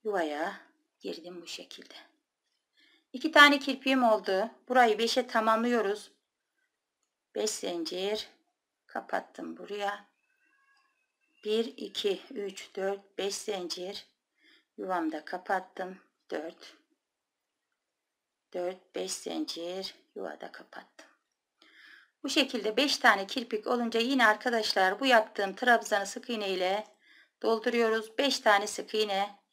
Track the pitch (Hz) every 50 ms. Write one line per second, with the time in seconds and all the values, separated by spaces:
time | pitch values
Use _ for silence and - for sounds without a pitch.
0 | _ 220 202 185 165 151 147 147 165 196 196 196 - _ _ _ _ _ _ _
1 | - - - - 160 175 180 175 170 - - - 175 _ - - - - - -
2 | - _ _ _ _ _ _ _ _ _ _ _ _ _ _ _ _ _ _ _
3 | _ _ - 247 - 311 - 302 294 285 285 277 - 285 262 - - 262 269 262
4 | 247 226 214 202 190 - 190 190 214 233 - _ _ - 247 254 247 226 214 208
5 | 233 226 - 262 240 247 - 226 220 220 220 220 233 240 240 233 202 196 208 208
6 | - - _ _ _ _ _ _ _ _ _ _ _ _ _ _ _ _ _ _
7 | _ _ _ _ _ _ _ 214 208 214 - - - 196 175 170 165 156 185 180
8 | 190 202 214 214 - - _ _ _ _ _ _ _ _ _ _ _ _ - -
9 | - - - 185 - - - - 170 165 165 170 180 - 202 208 202 196 202 208
10 | - _ _ _ _ _ _ _ _ _ _ _ _ _ _ _ _ _ _ _
11 | _ _ _ _ _ _ _ _ - 214 214 226 233 254 - - 220 196 - -
12 | - 202 190 - - - 277 208 202 196 196 - - - _ 202 190 190 202 196
13 | - _ _ - 190 202 196 - - 214 208 185 180 165 - 190 180 190 202 -
14 | - _ _ _ _ _ _ _ _ _ _ _ _ _ _ - 202 185 185 175
15 | 165 156 151 151 - - - 180 - - 196 185 185 - _ - 185 185 190 190
16 | _ _ _ _ _ _ 180 156 151 170 175 _ - - - _ _ _ _ _
17 | _ _ _ _ _ _ _ _ _ _ _ _ _ _ _ _ _ _ _ _
18 | _ _ _ _ _ _ _ _ _ _ - 180 175 180 185 185 _ _ - 190
19 | 185 190 - - - - 170 165 156 - - 165 170 175 180 190 190 - - -
20 | _ _ _ 208 196 - - - - - - - - _ - - - _ _ -
21 | - _ _ _ _ _ _ _ _ _ _ _ - - _ - - - - -
22 | - _ _ _ - 277 - 311 269 - - 233 196 214 214 269 285 285 - -
23 | - 240 208 202 196 190 - 269 233 - - 214 - - 247 240 240 226 226 226
24 | 233 254 277 254 233 214 208 240 - 254 233 226 214 220 - 202 190 185 196 214
25 | 269 262 247 226 220 - - - 202 196 190 - 254 247 240 226 214 - 208 202
26 | 196 196 - 247 - - 240 214 202 190 190 185 180 185 190 214 214 - _ _
27 | _ _ - - - _ _ _ - 220 226 220 220 247 240 233 233 220 220 226
28 | 214 - - - 285 269 269 - - 226 202 196 208 208 - - - - - 214
29 | 214 208 196 190 202 226 - _ _ _